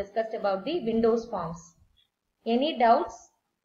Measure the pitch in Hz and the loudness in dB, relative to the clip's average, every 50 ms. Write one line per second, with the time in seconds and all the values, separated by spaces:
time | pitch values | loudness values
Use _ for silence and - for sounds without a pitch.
0 | 196 - - 226 226 220 233 208 202 202 190 190 190 277 339 349 233 226 220 226 | -8 -6 -4 -4 -4 -4 -4 -4 -2 -2 -2 -2 -2 -4 -4 -4 -2 0 0 2
1 | 226 226 226 226 226 - 214 185 170 165 170 170 - - _ _ _ _ _ _ | 4 4 2 2 -2 -4 -8 -8 -6 -8 -10 -12 -16 -20 _ _ _ _ _ _
2 | _ _ _ _ _ _ _ _ - 226 233 247 277 320 294 240 247 226 240 302 | _ _ _ _ _ _ _ _ -2 0 0 2 2 0 0 4 4 6 6 4
3 | 370 381 - - - _ _ _ _ _ _ _ _ | 2 -2 -8 -16 -20 _ _ _ _ _ _ _ _